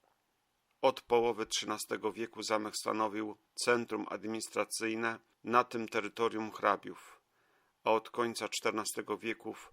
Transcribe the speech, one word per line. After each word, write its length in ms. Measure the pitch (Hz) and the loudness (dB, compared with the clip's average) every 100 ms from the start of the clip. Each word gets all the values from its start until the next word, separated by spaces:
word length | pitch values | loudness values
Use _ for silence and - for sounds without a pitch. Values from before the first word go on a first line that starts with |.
| _ _ _ _ _ _ _ _ | _ _ _ _ _ _ _ _
Od 180 | - - | 2 2
połowy 460 | - 120 117 107 110 | 4 4 4 2 -2
trzynastego 680 | - 104 107 - 107 104 | -2 -2 -4 -4 -2 -2
wieku 300 | 98 113 110 | -4 -6 -6
zamek 340 | 101 107 107 - | 0 0 0 -4
stanowił 600 | 110 107 110 104 107 104 _ | -2 0 0 -2 -6 -8 _
centrum 520 | - - 120 117 107 104 | -2 2 2 2 -4 -4
administracyjne 1120 | 104 104 110 - 110 101 - 113 113 117 113 _ _ | -6 -6 -6 -4 -2 -2 -2 -2 0 -2 -4 _ _
na 200 | 110 120 | 2 2
tym 240 | 123 120 110 | 4 0 -2
terytorium 600 | 113 101 - 117 110 110 | -2 -2 0 -2 0 -6
hrabiów, 680 | - 104 98 - 87 - - _ _ _ _ _ _ | 0 2 2 -2 -14 -18 -20 _ _ _ _ _ _
a 80 | 107 | 2
od 180 | 110 - | 2 2
końca 380 | - 117 113 104 | -2 -2 -2 -4
czternastego 720 | - 117 107 101 - 104 101 | -2 0 0 -2 -4 -4 -4
wieku 360 | 113 110 110 104 - | -4 -6 -8 -12 -14